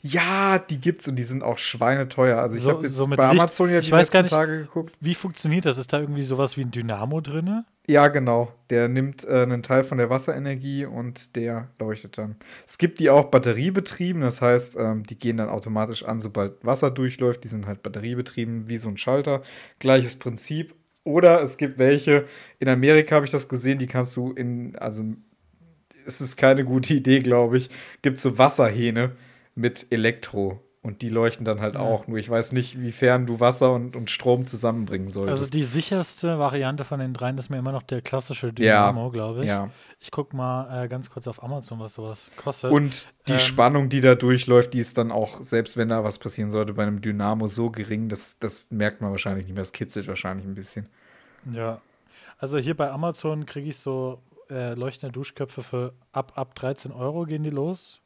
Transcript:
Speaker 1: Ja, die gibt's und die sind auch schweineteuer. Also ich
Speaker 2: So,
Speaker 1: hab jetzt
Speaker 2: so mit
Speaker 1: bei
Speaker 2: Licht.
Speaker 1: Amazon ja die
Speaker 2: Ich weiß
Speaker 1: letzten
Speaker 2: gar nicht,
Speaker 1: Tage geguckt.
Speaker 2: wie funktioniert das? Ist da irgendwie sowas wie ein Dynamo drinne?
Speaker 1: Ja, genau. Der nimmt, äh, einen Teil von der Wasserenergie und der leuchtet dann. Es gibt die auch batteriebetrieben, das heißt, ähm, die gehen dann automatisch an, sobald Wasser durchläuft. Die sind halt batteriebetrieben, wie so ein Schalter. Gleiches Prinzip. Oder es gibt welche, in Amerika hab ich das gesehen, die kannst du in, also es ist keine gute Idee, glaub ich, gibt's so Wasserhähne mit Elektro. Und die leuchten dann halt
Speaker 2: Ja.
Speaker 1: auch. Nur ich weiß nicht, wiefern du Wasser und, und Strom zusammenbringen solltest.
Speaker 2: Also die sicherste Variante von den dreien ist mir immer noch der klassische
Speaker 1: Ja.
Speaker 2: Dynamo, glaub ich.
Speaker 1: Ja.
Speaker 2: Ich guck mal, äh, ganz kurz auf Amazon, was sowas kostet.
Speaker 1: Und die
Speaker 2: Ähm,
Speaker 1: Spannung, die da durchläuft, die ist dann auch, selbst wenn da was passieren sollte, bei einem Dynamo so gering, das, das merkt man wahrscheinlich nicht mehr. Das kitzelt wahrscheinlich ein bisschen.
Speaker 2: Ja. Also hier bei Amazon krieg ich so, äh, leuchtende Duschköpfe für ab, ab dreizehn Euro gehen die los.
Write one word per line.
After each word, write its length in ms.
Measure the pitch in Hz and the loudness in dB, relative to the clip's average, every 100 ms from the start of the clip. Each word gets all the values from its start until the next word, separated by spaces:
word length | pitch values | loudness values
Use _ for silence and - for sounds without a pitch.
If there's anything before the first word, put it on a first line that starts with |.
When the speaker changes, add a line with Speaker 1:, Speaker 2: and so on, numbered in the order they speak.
Speaker 1:
Ja, 540 | 147 165 170 190 196 190 | -2 -2 0 2 4 2
die 220 | 185 147 | 0 -2
gibt's 260 | 143 170 - | 0 0 -2
und 80 | 131 | -4
die 80 | |
sind 200 | 120 131 | -4 -4
auch 160 | 113 113 | -4 -4
schweineteuer. 760 | - 117 117 135 131 - 127 117 | -4 0 2 2 -2 2 4 4
Also 160 | 120 113 | 2 0
ich 60 | |
Speaker 2:
So, 80 | 127 | 0
Speaker 1:
hab 100 | 160 | 0
jetzt 140 | 151 135 | -2 -2
Speaker 2:
so 100 | 135 | 0
mit 120 | 139 | 4
Speaker 1:
bei 120 | 131 | 6
Speaker 2:
Licht. 120 | 135 | 8
Speaker 1:
Amazon 280 | 170 - 180 | 6 4 4
ja 100 | 175 | 4
die 40 | 160 | 6
Speaker 2:
Ich 60 | |
weiß 160 | 160 175 | 6 8
Speaker 1:
letzten 60 | |
Speaker 2:
gar 80 | 190 | 6
nicht, 80 | 180 | 6
Speaker 1:
Tage 260 | 156 160 156 | 4 2 -2
geguckt. 340 | 151 - 165 _ | -6 -8 -8 _
Speaker 2:
wie 140 | 151 | -4
funktioniert 520 | 175 190 160 160 165 175 | -2 -4 -4 0 2 2
das? 120 | 127 | 0
Ist 160 | 127 | -2
da 60 | 147 | -2
irgendwie 240 | 147 143 | -2 -4
sowas 340 | 135 131 135 - | -2 0 0 0
wie 40 | |
ein 100 | 131 | -6
Dynamo 500 | 120 113 104 113 156 | -6 -6 -4 -4 -4
drinne? 440 | 143 151 175 214 233 _ - | -4 -6 -4 -4 -6 _ 4
Speaker 1:
Ja, 200 | 147 143 | 6 8
genau. 440 | 147 127 117 117 - _ | 6 2 2 0 -6 _
Der 160 | 120 120 | 2 2
nimmt, 360 | 127 135 135 - | 0 -2 -6 0
äh, 180 | 131 | 2
einen 180 | 123 123 | 2 0
Teil 220 | 110 131 | 2 2
von 160 | 131 131 | 2 0
der 100 | 117 | 0
Wasserenergie 760 | 131 131 135 139 135 139 139 139 | 0 -2 -4 -4 -6 -6 -6 -6
und 500 | 120 120 123 - - | -8 -10 -12 -12 -6
der 340 | 117 117 123 _ | -4 -6 -10 _
leuchtet 400 | 110 107 101 - | -8 -8 -10 -10
dann. 180 | 107 107 - - - | -10 -10 -18 -20 -14
Es 140 | - | -2
gibt 200 | 170 170 | -2 2
die 120 | 160 | 6
auch 140 | 139 143 | 6 8
batteriebetrieben, 960 | 131 120 113 156 190 190 - 180 175 | 4 4 0 0 -2 -4 -6 -4 -2
das 180 | 131 120 | -2 0
heißt, 340 | 123 123 123 - | 2 2 0 -4
ähm, 260 | 113 110 | -2 -2
die 160 | 107 113 | -8 -6
gehen 180 | 120 113 | -4 -2
dann 120 | 107 | -2
automatisch 540 | 107 101 107 110 110 | -4 -4 -2 -2 -4
an, 160 | - 113 | -6 -6
sobald 460 | 107 104 98 - 117 | -6 -4 -4 -4 -2
Wasser 240 | 131 147 | 0 0
durchläuft. 540 | 127 127 127 123 120 | 0 -4 0 0 0
Die 40 | 113 | -6
sind 200 | 110 101 | -10 -8
halt 160 | 101 | -8
batteriebetrieben, 840 | - 104 110 123 127 - 117 117 110 | -10 -10 -8 -6 -8 -6 -6 -6 -6
wie 100 | 117 | -8
so 100 | 113 | -8
ein 80 | 101 | -8
Schalter. 460 | - 135 143 135 135 - - _ | -2 0 0 -4 -6 -20 -20 _
Gleiches 400 | 131 131 123 - | 4 4 4 -4
Prinzip. 560 | - 117 - 151 160 _ _ _ | -8 -8 -8 -8 -8 _ _ _
Oder 380 | - 151 175 170 | 0 6 8 8
es 140 | 143 - | 4 -2
gibt 200 | 143 131 | -4 2
welche, 480 | 131 143 143 143 143 - - _ | 4 4 6 4 4 -12 -20 _
in 120 | 131 | 0
Amerika 460 | 127 135 156 156 151 | 2 6 6 6 2
hab 60 | |
ich 80 | 139 | 2
das 160 | 147 131 | -4 -4
gesehen, 280 | 127 127 135 | -4 0 0
die 100 | 127 | -2
kannst 280 | 127 127 123 | -2 -4 -4
du 140 | 123 | -6
in, 440 | 131 123 120 120 - | -6 -6 -6 -8 -8
also 260 | 113 110 110 110 _ _ _ _ _ _ _ _ - | -8 -6 -8 -8 _ _ _ _ _ _ _ _ -12
es 140 | - | -8
ist 160 | 131 - | -6 2
keine 260 | 135 135 127 | 6 6 4
gute 300 | 127 127 151 | 0 2 0
Idee, 240 | 127 135 | 6 4
glaub 320 | 127 123 120 | 6 4 4
ich, 160 | 127 127 - - - | 2 -2 -14 -20 -4
gibt's 200 | 139 131 | -2 0
so 140 | 135 110 | -2 4
Wasserhähne 760 | 135 143 120 104 117 113 127 127 - _ _ - | 4 6 2 2 -2 0 -2 -4 -20 _ _ -2
mit 320 | 117 120 - | -2 -2 -4
Elektro. 720 | 117 110 117 - 104 98 98 _ _ | 0 0 -2 -8 -6 -6 -6 _ _
Und 200 | 120 101 | -12 -8
die 60 | 120 | -4
leuchten 360 | 110 117 - 110 | 0 0 0 -4
dann 140 | 104 | -4
halt 140 | 107 107 | -4 -4
Speaker 2:
Ja. 60 | |
Speaker 1:
auch. 260 | 110 110 - | -2 -2 -4
Nur 100 | 113 | -8
ich 100 | 104 | -2
weiß 260 | 117 117 | -2 0
nicht, 280 | 127 123 127 | -2 -4 -6
wiefern 460 | 123 110 127 127 123 | -10 0 2 2 0
du 120 | 117 | 2
Wasser 320 | 120 123 131 | 2 4 2
und, 220 | 123 123 127 | 2 -2 -10
und 140 | 113 | -8
Strom 360 | - 127 123 127 | -4 2 2 2
zusammenbringen 640 | 117 117 117 107 95 95 | -4 -2 -2 -4 -6 -6
solltest. 320 | 98 98 139 | -6 -4 -2
Speaker 2:
Also 100 | 139 | -2
die 100 | 143 | -2
sicherste 760 | 135 131 160 196 175 - 170 165 | -2 -2 -2 -2 -4 -4 -4 0
Variante 460 | 143 139 131 143 135 | -2 0 -4 -4 -6
von 140 | 143 | -6
den 140 | 131 | -6
dreien 240 | 123 123 131 | -4 -6 -6
ist 140 | 123 | -6
mir 60 | 135 | -6
immer 140 | 131 | -4
noch 100 | 135 | -6
der 180 | 127 127 | -6 -8
klassische 460 | - 135 127 139 123 113 | -4 -6 -6 -6 -8 2
Speaker 1:
Ja. 300 | 110 104 101 | 4 6 6
Speaker 2:
Dynamo, 220 | 117 120 | 2 -4
glaub 260 | 120 110 113 | -6 -6 -4
ich. 100 | 104 | -2
Speaker 1:
Ja. 220 | 101 98 - - _ | -2 -4 -10 -20 _
Speaker 2:
Ich 100 | - | -12
guck 240 | - 143 | -10 -8
mal, 520 | 135 127 127 131 127 123 | -6 -6 -6 -8 -8 -8
äh, 20 | |
ganz 240 | 127 127 | -8 -12
kurz 160 | - 123 | -12 -12
auf 160 | 113 | -12
Amazon, 360 | 120 143 123 117 | -10 -10 -10 -12
was 120 | 110 - | -12 -12
sowas 360 | 110 107 - - | -12 -14 -16 -12
kostet. 360 | - 131 127 | -8 -6 2
Speaker 1:
Und 380 | 147 143 127 - _ - | 4 4 -2 -10 _ 0
die 60 | |
Speaker 2:
Ähm, 60 | 131 | 2
Speaker 1:
Spannung, 500 | 127 131 120 143 139 | 2 6 6 6 2
die 100 | 139 | 4
da 140 | 131 123 | 6 6
durchläuft, 580 | 123 127 123 123 120 | 6 2 6 6 6
die 60 | 127 | 0
ist 180 | 117 - | -2 0
dann 140 | 113 | 0
auch, 320 | 113 107 - | -2 -4 -8
selbst 340 | 135 113 110 - | -2 -2 -2 -2
wenn 120 | 113 | -2
da 140 | 113 | 0
was 140 | 107 101 | -2 -4
passieren 320 | - - 107 | -10 -6 -4
sollte, 240 | 107 107 | -2 -4
bei 80 | 104 | -2
einem 180 | 104 104 | -2 -2
Dynamo 440 | 107 104 101 110 110 | -4 -2 0 0 -2
so 240 | 104 117 | -2 -4
gering, 400 | 110 104 107 113 | -4 -6 -6 -4
das, 300 | 104 - - | -6 -10 -8
das 320 | 151 - - | -10 -8 -10
merkt 300 | 110 104 104 | -2 -2 -2
man 100 | 104 | -6
wahrscheinlich 340 | 98 - 95 92 | -4 -6 -6 -8
nicht 80 | |
mehr. 80 | 95 | -8
Das 120 | 95 | -10
kitzelt 340 | - 107 - 98 | -10 -10 -10 -8
wahrscheinlich 400 | 92 95 95 95 | -8 -8 -8 -10
ein 80 | 98 | -12
bisschen. 320 | 98 - 104 _ _ _ _ _ 135 | -12 -12 -14 _ _ _ _ _ -14
Speaker 2:
Ja. 280 | 117 113 113 _ _ _ _ - _ | -8 -8 -8 _ _ _ _ -20 _
Also 180 | 135 147 | -6 -4
hier 180 | 131 156 | -4 -2
bei 140 | 143 | -4
Amazon 560 | 135 170 160 156 151 151 | -4 -6 -6 -6 -6 -8
krieg 220 | 143 143 | -12 -12
ich 100 | 147 | -10
so, 460 | - 131 127 127 _ _ _ | -8 -6 -6 -10 _ _ _
äh, 240 | 131 123 | -10 -8
leuchtende 380 | 120 127 131 139 | -6 -8 -10 -12
Duschköpfe 480 | 120 135 - 131 - | -12 -14 -10 -12 -10
für 320 | 120 123 123 127 _ | -10 -8 -8 -10 _
ab, 200 | 135 135 - | -8 -8 -8
ab 180 | 135 - | -10 -8
dreizehn 360 | 127 139 127 | -8 -6 -10
Euro 340 | 123 127 160 170 | -8 -6 -6 -6
gehen 180 | 151 | -6
die 80 | 151 | -6
los. 480 | 143 147 185 - - | -4 -6 -6 -12 -18